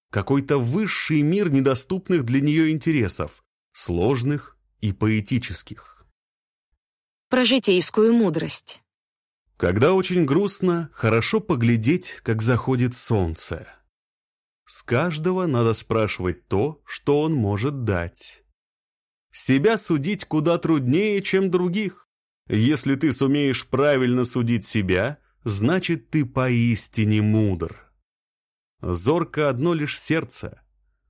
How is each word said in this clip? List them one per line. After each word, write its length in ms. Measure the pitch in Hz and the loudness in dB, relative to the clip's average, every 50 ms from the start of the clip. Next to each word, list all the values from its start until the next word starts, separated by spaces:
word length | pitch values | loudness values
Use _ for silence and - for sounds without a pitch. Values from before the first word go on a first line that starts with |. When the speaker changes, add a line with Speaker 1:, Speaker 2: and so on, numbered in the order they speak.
| _ _ | _ _
Speaker 1:
какой-то 480 | - 104 98 - 135 139 135 - 151 139 | -4 -4 -2 0 0 0 0 0 0 0
высший 640 | 123 117 127 196 220 180 - - - - 160 160 147 | 0 0 0 -2 -2 -2 -4 -6 -4 0 0 2 2
мир 280 | 151 175 202 208 180 | 2 2 0 0 2
недоступных 760 | 139 135 131 135 131 123 - - 185 190 - - 185 165 131 | 2 2 4 2 2 0 -2 -4 -6 -6 -2 0 0 0 0
для 160 | 117 123 135 | 0 0 2
неё 300 | 139 147 147 160 160 156 | 2 2 2 2 2 2
интересов, 760 | 156 156 - 160 160 139 110 92 - - 85 78 - - _ _ _ _ _ _ _ | 0 0 0 0 2 2 0 0 -2 -4 -6 -8 -10 -14 _ _ _ _ _ _ _
сложных 840 | - - - 87 85 90 113 139 123 120 135 147 143 - - - _ _ _ _ _ | -10 -6 -4 0 0 2 2 0 0 0 -2 -4 -4 -6 -12 -20 _ _ _ _ _
и 120 | - 107 95 | -4 -4 -2
поэтических. 1120 | - 110 107 110 110 104 - 135 120 - - 95 - - - - - - - - _ _ _ _ _ _ _ _ _ _ _ _ _ _ _ _ _ _ _ _ _ _ _ _ _ _ _ | 0 0 0 0 0 0 -2 -4 -4 -4 -4 -8 -10 -12 -12 -16 -18 -20 -20 -20 _ _ _ _ _ _ _ _ _ _ _ _ _ _ _ _ _ _ _ _ _ _ _ _ _ _ _
Speaker 2:
Про 160 | - 254 254 | 0 2 2
житейскую 680 | 226 269 262 - - 190 180 170 - - 226 214 226 233 | 2 2 2 2 2 2 2 2 2 2 2 4 4 4
мудрость. 680 | 233 226 185 151 - - 160 - - - - - - _ _ _ _ _ _ _ _ _ _ _ _ _ _ _ | 4 2 2 0 -2 -4 -6 -6 -8 -10 -12 -14 -16 _ _ _ _ _ _ _ _ _ _ _ _ _ _ _
Speaker 1:
Когда 360 | - - 87 92 104 120 156 190 | -2 -2 0 2 4 4 4 4
очень 320 | 190 185 - 180 180 165 | 2 0 0 0 0 0
грустно, 640 | 131 139 165 202 202 - - - 185 175 170 165 147 - | 2 2 2 2 0 -2 -2 0 0 0 0 -4 -6 -8
хорошо 480 | - - 113 107 117 113 - - 220 | -4 0 2 2 2 0 0 -2 -2
поглядеть, 800 | 214 - 175 123 117 117 120 113 110 123 170 180 - - - - - | -2 -2 -2 0 2 2 2 2 2 0 0 0 -2 -8 -14 -10 -6
как 200 | - 113 110 107 | -4 -2 0 0
заходит 540 | 117 127 113 - - 131 123 123 127 123 | 0 0 0 0 -2 0 0 0 -2 -2
солнце. 720 | - - - 120 104 92 82 82 - - - 82 80 - - - _ _ _ _ _ _ _ _ _ _ _ _ _ _ _ _ _ _ | -4 -2 0 0 0 0 0 -2 -6 -8 -8 -10 -12 -12 -16 -20 _ _ _ _ _ _ _ _ _ _ _ _ _ _ _ _ _ _
С 160 | - - - - | -16 -16 -14 -4
каждого 640 | - 123 123 156 180 160 151 156 180 185 185 185 | -2 0 0 0 0 -2 -2 -2 -2 -2 0 0
надо 280 | 170 135 120 117 113 110 | 0 0 2 2 2 2
спрашивать 720 | - - - 113 113 110 101 - - 92 92 85 - _ _ | 0 -2 -2 0 0 0 0 -2 -2 -4 -4 -4 -4 _ _
то, 320 | - 95 113 147 160 - _ | 0 0 0 0 -4 -8 _
что 360 | - - - - - 143 147 | -16 -16 -6 -2 0 2 2
он 140 | 151 160 160 | 2 0 0
может 500 | 139 110 101 101 98 107 143 147 135 123 | 0 0 0 0 -2 -2 -4 -4 -4 -2
дать. 600 | 107 98 87 85 85 - - - - - - _ _ _ _ _ _ _ _ _ _ _ _ _ _ _ _ _ _ - | -2 -2 -2 -2 -6 -10 -14 -20 -20 -20 -20 _ _ _ _ _ _ _ _ _ _ _ _ _ _ _ _ _ _ -12
Себя 460 | - - - 131 135 147 180 220 214 | -6 -2 0 2 2 4 2 2 2
судить 460 | - - 175 147 135 170 208 190 - | 0 0 -2 0 0 -2 -4 -6 -6
куда 340 | - 151 156 147 165 170 170 | -4 -4 -2 0 0 0 0
труднее, 640 | - 160 160 147 131 123 131 170 208 214 208 196 - | 2 0 0 2 2 2 0 2 2 0 0 -2 -2
чем 280 | - - 190 196 190 | 0 0 0 0 2
других. 580 | 170 180 180 180 170 208 214 185 - - _ _ _ _ _ _ _ _ _ - | 0 0 0 0 -2 -2 -4 -4 -6 -10 _ _ _ _ _ _ _ _ _ -2
Если 460 | - 107 113 131 156 143 - 143 139 | 0 2 2 2 2 0 0 -2 0
ты 180 | 131 - 156 120 | 0 0 0 2
сумеешь 540 | - 135 135 139 147 147 135 131 - - | 2 2 2 2 2 2 0 0 -2 -4
правильно 580 | - - 123 139 147 143 131 127 123 123 127 123 | -4 -2 0 2 2 2 2 2 2 2 2 0
судить 420 | 120 - 127 120 117 120 113 - | 0 0 -2 0 0 0 -2 -2
себя, 520 | - - 113 98 92 92 90 101 131 147 - _ _ _ _ _ | -2 -2 -2 0 2 2 2 2 0 -4 -8 _ _ _ _ _
значит, 640 | 117 104 101 107 127 170 190 185 - 170 160 - _ | -4 -2 0 0 2 2 0 0 -2 -4 -4 -4 _
ты 160 | - 160 143 | -2 -2 -2
поистине 960 | 120 - 135 127 127 123 120 117 120 117 107 - - - 117 110 104 107 107 | -2 -2 -2 0 2 2 2 2 2 0 0 -4 -4 -2 0 0 2 2 2
мудр. 720 | 104 107 107 110 110 101 92 85 82 80 - - - _ _ _ _ _ _ _ _ _ _ _ _ _ _ _ _ _ _ _ | 2 2 2 2 2 2 0 -2 -4 -8 -8 -12 -20 _ _ _ _ _ _ _ _ _ _ _ _ _ _ _ _ _ _ _
Зорко 720 | - 87 90 85 87 117 156 175 170 - - 147 151 143 | -6 -4 -4 -2 0 0 0 0 0 -2 -2 -2 0 0
одно 240 | 131 120 139 175 175 | 0 0 0 0 0
лишь 260 | 160 147 143 - - | 0 -2 -4 -6 -8
сердце. 600 | - - 160 160 - - - - - - - - _ _ _ _ _ _ _ _ _ _ | -4 -2 -2 -2 -2 -4 -10 -12 -12 -12 -14 -16 _ _ _ _ _ _ _ _ _ _